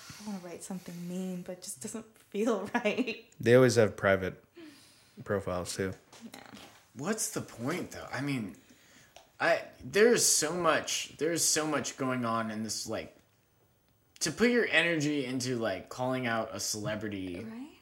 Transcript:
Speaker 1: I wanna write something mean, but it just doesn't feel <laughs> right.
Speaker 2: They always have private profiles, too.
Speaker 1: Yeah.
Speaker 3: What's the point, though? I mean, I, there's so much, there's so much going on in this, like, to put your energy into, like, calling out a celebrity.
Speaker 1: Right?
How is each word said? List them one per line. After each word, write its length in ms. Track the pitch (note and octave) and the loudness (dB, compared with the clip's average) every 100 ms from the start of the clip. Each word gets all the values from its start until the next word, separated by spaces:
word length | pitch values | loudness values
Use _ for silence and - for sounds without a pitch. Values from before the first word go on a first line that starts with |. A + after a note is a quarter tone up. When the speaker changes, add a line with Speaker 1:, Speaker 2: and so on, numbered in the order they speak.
| - - | -18 -14
Speaker 1:
I 60 | G#3 | -10
wanna 80 | F#3+ | -10
write 200 | F3 E3+ | -10 -12
something 320 | - F3+ F3+ F3 F3 | -10 -10 -10 -10 -8
mean, 360 | F3+ F#3 F3+ F3+ | -6 -6 -6 -8
but 80 | F3+ | -12
it 40 | |
just 160 | - - | -12 -12
doesn't 240 | G#3+ A3 - - _ | -10 -12 -14 -20 _
feel 360 | G3+ A#3 G3+ G3+ | 0 2 2 0
<laughs> 120 | - | 0
right. 400 | G#3 - A3 - - - | 0 0 -2 -6 -12 0
Speaker 2:
They 140 | A#2 | 8
always 220 | B2 B2+ A2+ | 10 10 8
have 200 | G#2 - | 4 4
private 480 | G2+ F#2+ F#2 - - - D#4 - - - _ - | 4 4 2 -6 -14 -20 -20 -20 -20 -20 _ -12
profiles, 520 | - G2+ F#2+ F2+ F2 - | -4 -2 -2 -4 -4 -4
too. 180 | F#2+ - - - A#3 | -4 -6 -14 -20 -18
Speaker 1:
Yeah. 60 | - - - - - _ A2+ | -18 -18 -20 -20 -20 _ -8
Speaker 3:
What's 340 | D#3+ G#3+ - | -4 -4 -4
the 120 | - | -6
point, 500 | G#2+ - B2 E3+ A#2 | -8 -8 -6 -4 -6
though? 160 | F2+ D2+ | -12 -10
I 100 | A#2+ | -6
mean, 340 | C#3+ C3 G#2 - - - _ - - - - - | -4 -4 -6 -10 -20 -20 _ -20 -20 -20 -20 -2
I, 200 | D#3 D#3+ - - B2+ | 2 2 -2 -14 -2
there's 400 | F#3+ A#3 G3 - | 6 8 8 4
so 280 | - D3+ | 2 0
much, 600 | F3+ E3 C3+ - - - - | 2 2 2 0 -4 -6 -4
there's 240 | D#3 E3 - | -2 2 2
so 220 | D#3 D#3 | 2 0
much 300 | C#3 A2+ - | -2 -4 -4
going 280 | C3 B2+ A#2 | -2 0 0
on 240 | A2+ A2 | 0 -2
in 140 | A2 | -4
this, 240 | A2 - G#2+ | -6 -6 -4
like, 260 | G2+ D#2 - _ _ _ _ _ _ _ _ _ - | -6 -8 -16 _ _ _ _ _ _ _ _ _ -6
to 100 | E3 | -6
put 180 | D3 A#3+ | 2 4
your 180 | A#3+ E3+ | 4 4
energy 520 | D#3 E3+ E3 D3 D3 | 4 4 2 2 0
into, 340 | B2 C3 B2 A#2+ | -2 -2 -2 0
like, 320 | A2 F#2 - | -2 -2 -6
calling 360 | - B2+ C3 A#2+ | -4 -2 -2 0
out 240 | A2+ G#2+ | -2 -2
a 80 | G#2 | -4
celebrity. 840 | - G#2+ G#2+ G#2+ G#2 G2 F#2 F2 - | -4 -4 -4 -4 -6 -6 -6 -8 -10
Speaker 1:
Right? 160 | A3+ D4 - | -12 -14 -18